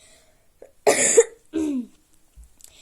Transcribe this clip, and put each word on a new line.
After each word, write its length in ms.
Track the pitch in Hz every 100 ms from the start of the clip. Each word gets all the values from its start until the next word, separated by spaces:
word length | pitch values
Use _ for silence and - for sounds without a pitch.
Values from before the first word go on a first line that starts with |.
| - - _ _ _ _ - _
<coughs> 1040 | - - - - - - _ 320 311 262 220 - _ _ _ - - - - -